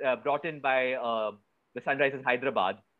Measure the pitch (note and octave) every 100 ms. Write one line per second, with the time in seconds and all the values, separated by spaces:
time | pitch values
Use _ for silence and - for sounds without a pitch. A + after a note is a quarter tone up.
0 | C3 B2 C#3+ D3 E3 D3+ C3+ C3 B2+ B2+
1 | A#2+ A2+ G#2+ G2+ _ _ _ A#2+ D#3 C#3
2 | C#3+ C3+ B2+ B2 C3 A2+ F#2 G2 _ _